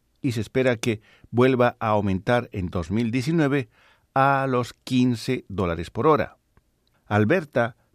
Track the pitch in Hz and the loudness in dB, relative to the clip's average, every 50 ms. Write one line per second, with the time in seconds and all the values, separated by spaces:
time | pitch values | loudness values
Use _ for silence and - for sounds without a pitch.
0 | _ _ _ _ - 135 113 117 101 - - 131 127 131 120 113 - 123 107 110 | _ _ _ _ -6 -6 -4 -4 -8 -4 -2 0 2 2 0 0 -2 -4 -4 -4
1 | _ _ _ _ - _ - 117 123 131 131 120 123 120 - _ 117 110 107 104 | _ _ _ _ -18 _ 2 4 4 4 4 4 2 0 0 _ -2 0 0 0
2 | 101 101 95 92 - - 120 120 120 - - 107 90 85 - 90 82 85 98 113 | 0 0 -2 -2 0 0 0 0 0 -4 -8 -8 -8 -4 -4 -6 -4 -2 -4 -2
3 | 120 113 113 131 120 151 165 170 151 135 135 143 120 - _ _ _ _ _ _ | -2 -2 -4 -4 -2 -2 0 0 0 0 0 -2 -4 -6 _ _ _ _ _ _
4 | _ _ _ 135 135 139 139 135 135 135 127 123 120 - - _ _ - 131 127 | _ _ _ 2 2 2 2 0 0 0 -2 -2 -2 -4 -10 _ _ -2 2 2
5 | 127 127 120 113 - - 127 123 - _ 95 92 98 85 85 85 82 - _ 110 | 2 2 0 -2 -4 -4 -4 -6 -6 _ -4 -2 -2 -2 -2 -4 -8 -8 _ 0
6 | 120 160 151 117 82 - - _ _ _ _ _ _ _ _ _ _ _ _ _ | 2 2 2 2 0 -6 -8 _ _ _ _ _ _ _ _ _ _ _ _ _
7 | _ _ 104 104 107 107 165 190 160 - - 127 117 117 - _ _ _ | _ _ 2 2 4 4 2 0 -2 -2 -2 -2 -2 -2 -6 _ _ _